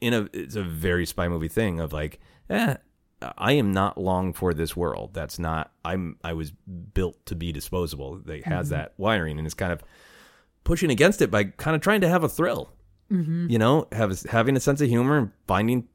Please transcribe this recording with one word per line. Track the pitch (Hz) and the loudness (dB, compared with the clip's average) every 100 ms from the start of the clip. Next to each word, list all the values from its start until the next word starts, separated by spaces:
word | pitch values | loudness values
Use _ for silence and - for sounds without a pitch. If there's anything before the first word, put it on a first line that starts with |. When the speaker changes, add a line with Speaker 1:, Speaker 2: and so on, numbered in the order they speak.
Speaker 1:
in | 120 | 0
a, | 120 104 | 0 0
it's | 95 67 104 | -8 -8 -6
a | |
very | 90 80 90 87 85 | -6 -2 0 0 0
spy | - 87 | -2 -2
movie | 85 80 | -2 -2
thing | - 110 82 | 0 0 -2
of, | 80 | -4
like, | 76 76 - - _ - | -4 -6 -10 -20 _ -4
eh, | 208 226 - _ _ _ _ 62 - | 0 0 -2 _ _ _ _ -14 -4
I | 110 | 2
am | 143 104 | 2 2
not | 95 98 - | 2 0 -2
long | 95 92 92 | -2 0 -2
for | - 92 78 | -2 -2 0
this | 80 82 | -2 -2
world. | 85 50 58 | -4 -4 -8
That's | 85 78 - | -8 -10 -6
not, | 82 80 - _ 82 | -4 -4 -6 _ -6
I'm, | 95 87 - | -4 -6 -8
I | 85 | -8
was | 82 78 | -6 -8
built | - - 90 101 - 87 - - | -12 -14 -14 -6 -2 -2 -4 -10
to | 82 | -6
be | 85 | -6
disposable. | 73 - 92 82 73 67 87 - | -6 -6 -4 -4 -6 -10 -12 -12
That | 78 85 | -12 -6
has | 90 76 | -4 -2
Speaker 2:
Mm-hmm. | 78 | -4
Speaker 1:
that | 76 - | -6 -4
wiring | 98 107 80 76 | 0 0 0 -4
and | 78 | -6
is | |
kind | - 92 | -4 -4
of | 82 - - - - - _ _ _ | -4 -8 -20 -20 -20 -20 _ _ _
pushing | - 170 170 | -2 2 2
against | 113 165 208 | 6 6 6
it | 123 | 2
by | 104 | 4
kind | 101 - - 160 | 0 -2 -2 0
of | |
trying | 185 214 | 2 4
to | 175 | 4
have | 180 | 4
a | 156 | 2
thrill. | - 170 - - - _ _ - | 0 0 -2 -6 -16 _ _ -2
Speaker 2:
Mm-hmm. | 190 160 170 170 | 0 0 -2 0
Speaker 1:
You | 117 | 4
know, | 110 151 - | 6 4 2
have | 110 107 | 0 0
a, | 92 - | -2 0
having | 117 117 135 | 2 4 2
a | |
sense | 147 139 | 2 2
of | 139 | 4
humor | 120 127 151 | 4 4 4
and | 107 - - | 2 -4 0
finding | 95 110 123 117 | 2 2 0 -2